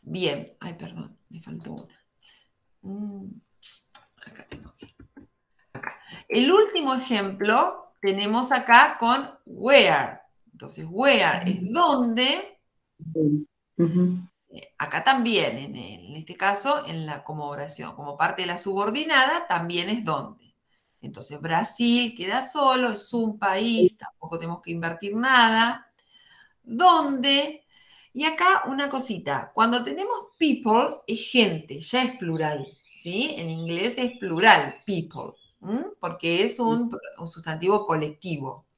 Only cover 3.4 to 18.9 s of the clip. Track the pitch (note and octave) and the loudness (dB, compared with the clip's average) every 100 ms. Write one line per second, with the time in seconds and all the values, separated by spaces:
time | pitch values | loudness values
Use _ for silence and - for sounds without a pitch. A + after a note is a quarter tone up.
3.4 | _ _ - - _ - _ _ - - | _ _ -20 -20 _ -20 _ _ -20 -20
4.4 | - - - _ - _ - - - _ | -20 -18 -18 _ -20 _ -20 -20 -20 _
5.4 | _ _ _ - - - - E3+ - A3+ | _ _ _ -12 -12 -14 -20 -20 0 2
6.4 | C4 G4 G#4+ F4+ C#4+ A#3+ B3+ A3+ G3 F#3+ | 6 6 6 2 -2 -2 0 -2 -2 -2
7.4 | G3+ A#3 F4 - - _ G3 F#3+ G#3 A3 | 2 4 2 -2 -18 _ -2 0 0 0
8.4 | B3+ C4 A#3+ A#3 D4 - A#3 C4 C#4 - | 0 0 6 8 8 4 0 0 -2 -14
9.4 | - F3 A3 C#4 G3 D3+ B2+ - _ _ | -20 -6 6 8 8 4 0 -8 _ _
10.4 | _ _ C3+ - D#3+ F#3 C4+ B3 F3 C#3+ | _ _ -20 -14 -12 0 4 6 4 2
11.4 | F3+ - F#3 A#3+ F4 C4 A#3+ A3+ B3+ E4 | -2 -4 -2 2 2 2 0 2 0 0
12.4 | - - _ _ _ _ D#3+ D#3+ D3+ D3 | -6 -18 _ _ _ _ -10 -2 0 0
13.4 | D3 _ _ - E3+ F3 F3+ F3+ - _ | -4 _ _ -2 0 4 2 0 -8 _
14.4 | _ - - _ D3 D#3+ G#3 C4+ A#3+ G#3 | _ -20 -20 _ -6 -2 2 2 2 2
15.4 | D3 A2+ C#3 C3 F#2+ G2 F2 D3 D#3+ - | 0 -4 -10 -12 -14 -16 -16 -16 -16 -4
16.4 | G3 G3 C4+ D4 C#4 E3 D#3 C#3+ - D3+ | -2 0 -2 -2 -4 -8 -8 -10 -12 -10
17.4 | D3 C#3+ C#3+ - D3+ - C#3+ C#3+ E3 - | -8 -8 -10 -12 -14 -12 -14 -2 -2 -2
18.4 | F3+ F3 G3+ F#3+ G#3 | -6 -6 -4 -2 -2